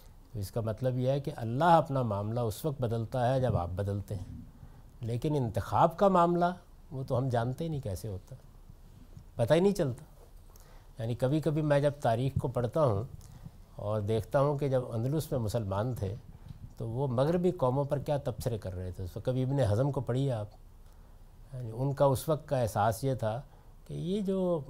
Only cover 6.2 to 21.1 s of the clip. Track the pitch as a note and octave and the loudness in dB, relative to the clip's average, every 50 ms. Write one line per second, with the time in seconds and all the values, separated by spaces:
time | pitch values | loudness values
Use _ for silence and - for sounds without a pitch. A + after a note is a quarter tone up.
6.2 | E3+ E3+ F3 F3 F3 F3 F#3 - - - - - - - C#3 C3 C3+ - C3 A#2 | 6 6 4 4 2 2 0 -2 -10 -20 -20 -20 -18 -12 -10 -8 -4 -2 0 0
7.2 | C3+ C3+ A#2 A#2 A#2 B2 B2+ - E3 E3 D#3 C3+ - C3+ - - - G#2+ G2 F#2 | 0 2 2 0 0 0 -2 -4 -4 -4 -4 -4 -4 -6 -6 -6 -6 -8 -8 -10
8.2 | - - C3 - - - - - - - - - - - - - - - - - | -12 -14 -20 -20 -20 -20 -20 -20 -20 -20 -20 -20 -20 -20 -20 -20 -20 -20 -20 -20
9.2 | - - - - A#2 A2+ D3+ E3+ F#3 G3+ G3 F#3 E3 C3 A2+ - - - - - | -18 -8 -2 0 4 4 6 6 6 4 4 2 0 -2 -2 -6 -10 -18 -20 -20
10.2 | - - - - - - - - - - - - - - - - A2+ A#2 B2 - | -20 -20 -20 -20 -20 -20 -20 -20 -20 -20 -20 -20 -20 -18 -12 -6 -4 -4 -2 0
11.2 | - C3 D3 D#3 C#3+ E3 D3 D#3+ D3+ D3+ C#3+ C#3+ C#3+ D3 C3+ - - B2 A2+ A2+ | 0 2 2 2 2 2 0 2 2 4 4 4 4 2 0 2 0 2 2 2
12.2 | C3 C3+ - - - C#3+ A2+ B2 A#2+ A#2 - E3 D#3 B2+ G2+ G2 A#2+ - - - | 2 0 0 -2 -2 -2 -2 0 -2 0 2 2 4 4 4 2 -2 -4 -10 -14
13.2 | - - - - - - - - - - - - G#2 G#2 G#2+ A2 G#2 G2+ A2 A2 | -16 -16 -18 -16 -18 -18 -18 -18 -20 -18 -12 -8 -4 -2 -2 -2 0 0 0 0
14.2 | - - - C#3+ C#3 D3 D3 C#3 D3 C#3 C3 B2+ B2+ A#2+ A#2+ A2 A#2 C3 D3 D#3+ | 0 0 2 2 4 2 2 0 0 0 2 0 0 0 -2 -2 -2 0 0 -2
15.2 | - - D3+ B2+ A2+ G#2 A2+ A#2+ G#2+ F#2+ G2 G2 A2 C3 A#2+ - G2+ F#2+ G#2 - | -2 -2 -2 -2 -2 0 -2 -2 -2 -2 -2 -2 -2 -2 -2 -4 -4 -6 -6 -8
16.2 | - - - - - - - - - - - - A#2+ A2+ A2+ B2 C#3+ C3+ A#2+ A#2+ | -12 -16 -20 -18 -16 -18 -16 -16 -16 -16 -12 -10 -8 -6 -4 -2 -2 0 2 2
17.2 | C#3 D3+ E3+ F3+ F3 F3+ - - C3 B2+ B2 C#3+ C#3+ C#3 D3 C#3 - - D3 C3+ | 2 2 2 2 2 2 0 2 2 2 2 2 0 0 -2 -4 -2 -2 -2 -2
18.2 | - - A2 - - B2 A#2 G2+ - F#2+ F2+ F2+ F#2 F#2 F2 - F#2+ F2 - F#2 | -2 -4 -6 -4 -4 -2 -2 -4 -4 -6 -6 -6 -6 -8 -6 -8 -8 -8 -8 -6
19.2 | - C3 B2+ B2+ C3 B2+ C#3 C#3+ B2+ G2+ G#2 G#2+ C3+ C#3+ C3+ C3+ A#2+ - A#2+ C3 | -2 -2 0 0 0 0 2 2 2 2 2 2 2 0 0 -2 -2 -2 0 0
20.2 | C#3 C#3 A#2+ G#2+ G#2 G2+ - - - - - - - - - - - - | 0 0 -2 -2 -6 -8 -12 -18 -20 -20 -20 -20 -20 -20 -20 -20 -20 -20